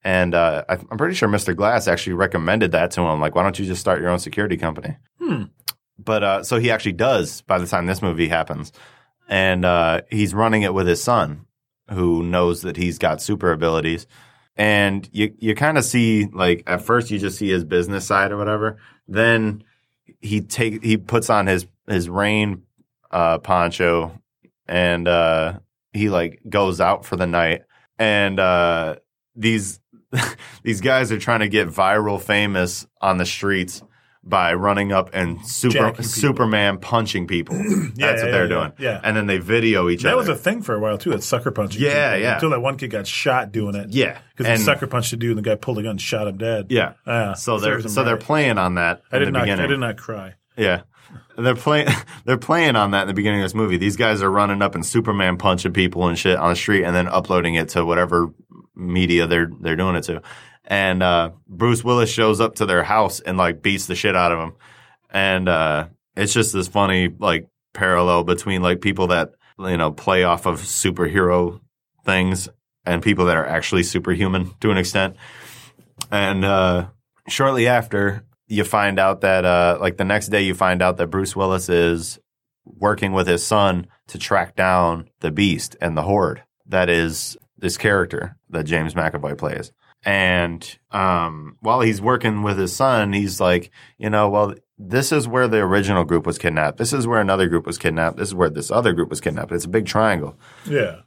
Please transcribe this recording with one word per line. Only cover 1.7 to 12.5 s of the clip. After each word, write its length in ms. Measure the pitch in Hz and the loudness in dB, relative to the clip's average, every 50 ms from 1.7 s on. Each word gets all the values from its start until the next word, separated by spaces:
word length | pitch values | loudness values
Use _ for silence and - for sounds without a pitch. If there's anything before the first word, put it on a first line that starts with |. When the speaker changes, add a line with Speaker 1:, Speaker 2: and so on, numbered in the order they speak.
| 120 113 - | 2 2 2
Speaker 1:
actually 280 | - 85 - - 95 90 | 0 0 0 -2 -4 -2
recommended 580 | 85 98 92 - 87 80 82 101 113 107 90 | 0 0 0 0 -2 0 0 2 2 2 2
that 180 | 82 80 85 87 | 2 2 0 0
to 100 | - 90 | 0 -2
him. 180 | 87 82 78 76 | 0 0 0 0
Like, 140 | 76 78 78 | -2 0 0
"Why 80 | 87 | 2
don't 160 | 90 98 90 - | 0 0 -2 -2
you 80 | 98 | -6
just 160 | 92 92 90 | -6 -6 -2
start 180 | - 98 92 - | 0 0 0 0
your 80 | 82 87 | 0 -2
own 100 | 90 90 | -2 -2
security 380 | - - - 104 104 104 90 | -4 -6 -6 -4 -2 -2 -4
company?" 400 | - 87 80 78 - - - 151 - _ _ _ _ | -4 -4 -6 -6 -6 -10 -10 -10 -12 _ _ _ _
Speaker 2:
Hmm. 220 | 349 320 180 123 101 - _ _ _ - - _ _ _ _ - | -6 -4 -4 -4 -6 -10 _ _ _ -14 -14 _ _ _ _ -14
Speaker 1:
But, 240 | 101 - 110 107 101 | -4 -2 0 2 2
uh, 180 | 98 95 98 | 2 0 0
so 160 | - - 123 117 | -2 0 0 2
he 120 | 113 120 | 2 2
actually 220 | 113 110 - 107 90 | 0 0 0 -4 -2
does 480 | 87 110 131 131 101 - 147 - - | 0 2 2 2 2 0 -2 -8 -14
by 160 | _ - 95 92 | _ 0 0 0
the 80 | 90 | 0
time 180 | 87 - 95 85 | 0 0 0 0
this 160 | 90 92 90 | 0 -2 -2
movie 280 | 101 92 82 80 85 78 | -2 -2 0 0 0 0
happens. 440 | 85 80 80 - 76 73 73 - _ - - - - _ _ _ _ _ _ - | 2 -2 -2 -4 -6 -10 -10 -14 _ -20 -20 -20 -20 _ _ _ _ _ _ -2
And, 360 | 101 95 95 95 92 90 90 | 0 2 2 2 2 2 2
uh, 360 | 90 87 85 82 82 80 85 - _ | 4 4 4 2 2 0 -2 -4 _
he's 220 | 120 107 107 92 | -2 -2 -2 0
running 300 | 90 107 113 113 110 107 | 0 0 0 2 2 2
it 100 | 104 95 | 0 0
with 140 | 92 95 92 | 0 0 2
his 160 | 87 85 - | 2 0 0
son, 420 | - 123 120 110 80 76 76 73 - _ _ _ _ _ _ _ _ - | 0 0 0 0 0 -2 -6 -12 -16 _ _ _ _ _ _ _ _ -8
who 320 | 104 92 90 87 85 82 | -4 -2 0 0 0 0
knows 400 | 85 87 87 90 90 87 | 0 0 0 2 2 2